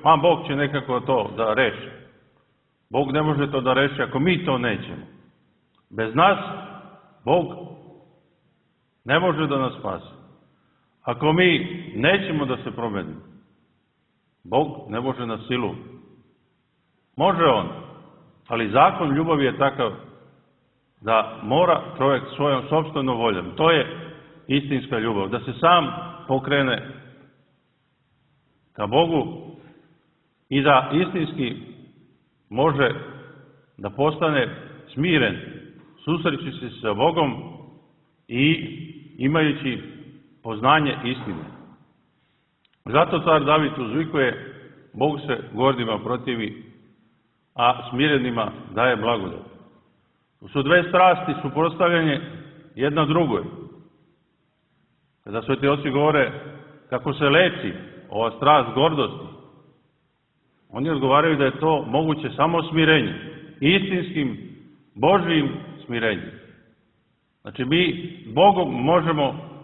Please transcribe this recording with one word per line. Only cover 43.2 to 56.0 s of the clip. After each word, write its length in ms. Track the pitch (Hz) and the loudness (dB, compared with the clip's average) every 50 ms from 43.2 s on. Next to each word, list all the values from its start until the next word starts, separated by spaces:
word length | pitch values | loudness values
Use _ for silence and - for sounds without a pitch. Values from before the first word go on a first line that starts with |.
| - 170 160 156 143 | 2 4 4 4 4
David 280 | 139 151 156 156 135 - - | 4 4 4 2 0 -2 -4
uzvikuje: 760 | 127 110 107 147 165 156 - 151 135 123 110 - - - - - - - - - - _ _ | -6 -4 -2 -4 -4 -2 0 0 0 0 0 -4 -10 -16 -18 -20 -20 -20 -20 -20 -20 _ _
„Bog 260 | 107 127 151 156 - 127 143 | -2 0 0 0 -2 -4 -4
se 100 | - 113 - - - | -6 -6 -6 -10 -4
gordima 460 | 104 123 135 135 120 120 113 110 104 | 2 2 2 2 2 -2 -2 -2 -4
protivi, 640 | 107 113 123 123 120 131 123 117 110 104 104 - - - - - _ _ _ _ _ _ _ _ _ _ _ _ _ _ _ | -2 -4 -6 -4 -4 -6 -4 -4 -4 -8 -8 -12 -18 -20 -20 -20 _ _ _ _ _ _ _ _ _ _ _ _ _ _ _
a 340 | - 120 120 127 123 - 120 | 2 2 2 2 2 -4 -8
smirenima 600 | 123 123 143 156 151 135 123 127 120 117 107 104 - - - - 90 | -2 0 2 2 2 2 2 0 -2 -2 -4 -4 -6 -10 -16 -10 -2
daje 200 | 107 117 127 123 | 0 2 2 2
blagodat.” 440 | 107 104 113 120 110 95 90 82 87 - - - - - - _ _ _ _ _ _ _ _ _ _ _ _ _ _ | 2 0 0 0 0 -2 -6 -10 -12 -14 -18 -20 -20 -20 -20 _ _ _ _ _ _ _ _ _ _ _ _ _ _
To 80 | - 98 | -20 -6
su 160 | - 143 135 | -4 -2 2
dve 200 | 139 170 180 170 | 4 4 4 4
strasti 500 | 170 - 180 185 185 175 180 - - 147 - | 4 4 6 8 8 6 4 0 -4 -6 -4
suprotstavljene 800 | - 143 131 143 160 165 160 - 185 175 175 170 160 156 143 131 - - - - - - - - - - _ | -4 -4 -2 0 0 0 2 2 2 4 4 4 2 2 0 -2 -4 -10 -16 -16 -18 -20 -20 -20 -20 -20 _
jedna 300 | - 127 147 147 160 156 | -2 -2 0 2 0 0
drugoj. 380 | 143 156 170 170 143 110 92 82 - - - - - - - - _ _ _ _ _ _ _ _ _ _ _ _ _ _ _ _ _ _ _ _ _ _ _ _ _ _ _ _ | 2 4 2 2 2 0 -2 -4 -6 -12 -14 -16 -18 -18 -20 -20 _ _ _ _ _ _ _ _ _ _ _ _ _ _ _ _ _ _ _ _ _ _ _ _ _ _ _ _
Kada 180 | 107 101 113 | -8 -8 -8
sveti 260 | 107 - 135 131 135 139 | -2 -2 -2 0 2 0
oci 220 | 143 143 143 151 | 0 0 -2 -2
govore 420 | 127 143 | 0 2